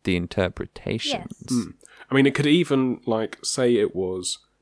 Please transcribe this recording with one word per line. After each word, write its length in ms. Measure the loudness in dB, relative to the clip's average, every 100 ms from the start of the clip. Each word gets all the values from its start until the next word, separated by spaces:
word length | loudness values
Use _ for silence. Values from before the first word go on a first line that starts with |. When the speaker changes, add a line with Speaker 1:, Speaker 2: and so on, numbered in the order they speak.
Speaker 1:
the 120 | -2 0
interpretations. 1200 | 0 -2 -2 -4 -12 -10 -6 -4 -2 -6 -8 -16
Speaker 2:
Yes. 100 | -4
Speaker 3:
Mm. 220 | -4 -4 -10 -20 -20 0
I 60 | 4
mean, 100 | 4
it 100 | 4
could 120 | 4
even, 540 | 4 4 0 0 -2 -2
like, 320 | -2 -2 -6
say 320 | -6 0 2 4
it 200 | 2 0
was, 440 | -4 -4 -6 -8 _ _